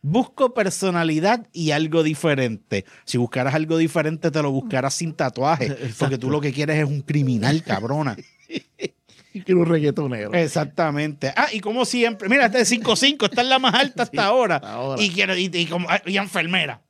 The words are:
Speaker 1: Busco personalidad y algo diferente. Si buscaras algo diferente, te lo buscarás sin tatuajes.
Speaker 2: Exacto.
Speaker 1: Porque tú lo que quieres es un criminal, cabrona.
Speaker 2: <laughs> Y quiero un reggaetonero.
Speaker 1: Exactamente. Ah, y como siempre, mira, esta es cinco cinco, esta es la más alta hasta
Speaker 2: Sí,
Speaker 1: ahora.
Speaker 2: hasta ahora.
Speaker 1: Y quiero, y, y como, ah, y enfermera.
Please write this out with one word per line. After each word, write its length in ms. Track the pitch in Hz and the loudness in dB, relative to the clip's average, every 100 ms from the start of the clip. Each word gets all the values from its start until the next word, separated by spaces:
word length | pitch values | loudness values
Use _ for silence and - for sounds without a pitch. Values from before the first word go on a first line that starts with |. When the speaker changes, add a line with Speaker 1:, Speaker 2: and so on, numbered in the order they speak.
Speaker 1:
Busco 520 | 143 214 233 - 262 | 2 0 0 0 0
personalidad 920 | 247 196 - 190 175 160 156 185 240 - | 2 -2 0 0 0 0 2 2 0 -4
y 200 | 170 156 | -4 0
algo 320 | 147 160 165 | 0 2 2
diferente. 800 | 156 147 165 139 123 107 _ 101 - - | 2 2 0 2 0 -2 _ -4 -4 -20
Si 140 | - 123 | -4 -2
buscaras 380 | 120 135 131 156 | 0 0 0 0
algo 200 | 156 160 | 0 2
diferente, 540 | 165 170 151 160 165 | 2 0 -2 -2 -2
te 100 | 151 | 0
lo 120 | 143 | 0
buscarás 420 | 135 226 131 135 | -2 -2 -2 -2
sin 180 | - 170 | -4 -6
tatuajes. 560 | 156 135 120 139 143 131 | -4 -4 0 0 0 -2
Speaker 2:
Exacto. 240 | 135 127 110 | -4 -8 -2
Speaker 1:
Porque 200 | - 131 | -2 -2
tú 120 | 127 | -2
lo 100 | 147 | 0
que 120 | 143 | -2
quieres 240 | 127 147 156 | -2 0 0
es 60 | |
un 160 | 143 143 | 0 -2
criminal, 600 | - 151 135 117 117 156 | -2 0 2 2 2 0
cabrona. 520 | - 98 117 147 143 104 | -2 -4 -2 -2 -4 -6
Speaker 2:
<laughs> 60 | - _ _ - _ _ - _ _ _ _ | -14 _ _ -12 _ _ -12 _ _ _ _
Y 80 | 190 | -12
quiero 180 | 185 180 | 2 4
un 60 | 170 | 4
reggaetonero. 680 | 165 147 143 143 117 104 | 4 2 0 -4 -4 -2
Speaker 1:
Exactamente. 1000 | 170 156 165 147 160 160 147 151 143 135 202 | 0 0 -2 -4 -2 0 0 -4 -4 -4 0
Ah, 120 | 277 | 0
y 80 | 214 | -2
como 240 | 208 240 | -4 -2
siempre, 420 | 247 247 233 220 185 | 0 2 0 0 2
mira, 200 | 269 240 | 4 4
esta 120 | 247 | 4
es 100 | 220 | 2
cinco 260 | 240 226 220 | 2 2 4
cinco, 300 | 269 294 202 | 2 2 0
esta 160 | - | 0
es 60 | 247 | 2
la 100 | 262 | 2
más 160 | 262 | 4
alta 300 | 247 277 254 | 2 0 -2
hasta 180 | 233 - | -4 0
Speaker 2:
Sí, 40 | 202 | 2
Speaker 1:
ahora. 300 | 254 220 151 | 2 2 0
Speaker 2:
hasta 160 | 104 | -2
ahora. 300 | 110 135 135 | -8 -6 -2
Speaker 1:
Y 80 | 208 | -2
quiero, 260 | 175 190 185 | 0 0 0
y, 140 | 185 | -2
y 140 | 170 170 | -2 -2
como, 200 | 170 170 | -2 0
ah, 100 | 190 175 | -2 0
y 100 | 196 | -4
enfermera. 640 | 196 190 165 185 151 117 | -2 -4 -2 -2 -2 -8